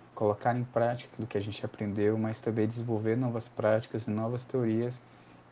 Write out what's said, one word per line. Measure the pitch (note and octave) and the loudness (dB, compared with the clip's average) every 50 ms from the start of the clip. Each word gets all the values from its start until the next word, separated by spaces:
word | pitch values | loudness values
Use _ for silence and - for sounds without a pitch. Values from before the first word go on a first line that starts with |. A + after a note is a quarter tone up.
| - - - | -20 -18 -4
colocar | - A2 G#2 G#2 - - B2 A#2+ | 2 2 2 2 2 2 0 2
em | B2 B2 | 2 -2
prática | B2+ - A2+ A#2 A#2 B2+ B2 - - | 0 2 2 2 2 0 -2 -8 -10
aquilo | - - A2 - | -8 -8 -6 -2
que | - G#2 | -2 -2
a | |
gente | G2+ G#2 G#2 - - | -2 -4 -6 -6 -8
aprendeu, | G#2 - - A2 G#2 G2 G#2+ G#2 G#2 A2 A2 | -8 -6 -4 -4 -2 0 2 4 4 4 2
mas | A2 A2 A2 - | 0 -2 -4 -4
também | - A#2 A2 A2+ G#2+ | -4 -2 0 2 0
desenvolver | A2 A#2 A#2+ A#2 A#2+ A2+ G#2 A2 A2 A2+ | 0 0 -4 -2 -2 -2 0 0 0 0
novas | B2+ C3 A#2+ A#2 A2+ - | 2 0 0 -2 -4 -6
práticas | - - - A2 G#2+ A2 A2+ - - - A2+ A2+ | -6 -4 0 4 4 4 4 2 -2 -6 -4 -2
e | - | -2
novas | G#2 G#2+ A2 A2+ B2 A#2+ - | -2 -2 -2 -2 -4 -4 -4
teorias | - - C3 A#2+ A2+ A2 A2+ A#2+ B2 B2 - - - - - - - - - - - | -4 -2 0 2 2 2 0 0 -2 -6 -10 -16 -20 -20 -20 -20 -20 -20 -20 -20 -20